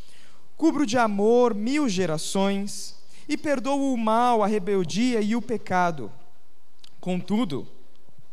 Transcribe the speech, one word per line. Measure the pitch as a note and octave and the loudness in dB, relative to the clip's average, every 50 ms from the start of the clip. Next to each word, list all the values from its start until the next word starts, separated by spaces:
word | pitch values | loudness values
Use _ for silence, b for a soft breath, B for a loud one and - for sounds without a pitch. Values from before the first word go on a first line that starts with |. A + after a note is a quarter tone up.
| b b b b b b b b b b - | b b b b b b b b b b -2
"Cubro | - D4+ E4 B3 C#4+ D4 | 0 2 2 2 2 2
de | G#3 A3+ | 2 2
amor | B3+ A#3 G#3+ G3+ G3 G3+ A3 A#3+ B3 B3 A#3+ | 2 2 2 2 2 4 6 6 6 6 4
mil | A3+ G3+ G#3 B3 C#4 D4+ D4 A#3+ | 2 0 0 0 0 2 2 2
gerações." | F3+ F#3 F#3 E3 D#3 D#3+ - - - G3 G3 G3 G3 G3 G3+ G3+ - - - - - - B B B B B - | 2 2 0 0 0 -2 -2 -2 0 2 2 2 2 0 -2 -4 -4 -6 -6 -6 -6 -6 B B B B B -4
E | D4 | -4
perdoo | D4+ - D#4 C#4 - G#3 C4+ C#4 C#4 C#4 C4+ | -2 0 0 0 0 0 0 0 2 2 2
o | C4 | 0
mal, | A3+ A3+ G#3+ A3 A#3 B3 B3 A#3+ A3 | 2 2 2 4 4 4 4 4 4
a | G#3 | 4
rebeldia | G3 A3 G#3+ F3+ G#3 G3+ G3 F3+ D3 D#3 G3 A#3+ B3+ A#3+ A3 | 2 2 0 0 2 2 2 0 0 0 2 2 2 2 2
e | G#3 G#3 A3+ | 2 2 0
o | A#3+ | 0
pecado. | - - A#3 G#3 - - F#3 F3+ F3+ F3 E3 C#3 A2+ F#2+ - - - - - - - - - - - - - - - - - - | 0 -2 -2 -2 -2 0 2 2 2 2 0 -2 -4 -6 -6 -6 -8 -8 -8 -8 -8 -8 -6 -6 -6 -6 -6 -6 -8 -8 -6 -6
Contudo, | - F3+ F#3 F3+ F3+ - G3+ G#3+ B3+ F3 C#3+ A#2 - - - - - - - - - - - - - - | -4 -2 -2 -2 -2 -2 0 0 0 0 -2 -4 -4 -6 -6 -6 -6 -6 -6 -6 -6 -6 -6 -6 -6 -6